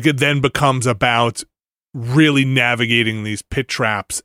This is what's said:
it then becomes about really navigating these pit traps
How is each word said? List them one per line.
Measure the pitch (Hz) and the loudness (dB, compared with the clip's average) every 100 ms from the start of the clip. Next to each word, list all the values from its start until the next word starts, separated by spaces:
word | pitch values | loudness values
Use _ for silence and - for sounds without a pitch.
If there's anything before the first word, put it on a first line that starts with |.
| 139 | 2
it | 139 | 2
then | 143 143 | 0 0
becomes | 135 - 143 131 123 | 0 0 0 2 -2
about | 110 127 117 117 - - _ _ _ _ | 0 0 2 0 -2 -12 _ _ _ _
really | - 117 135 156 139 | -10 -2 4 4 4
navigating | 135 131 120 120 117 117 113 110 | 2 2 2 0 0 2 0 -2
these | 107 104 | -6 -8
pit | - - 127 | -6 -6 -6
traps | - 113 104 - - | -4 -2 -2 -6 -10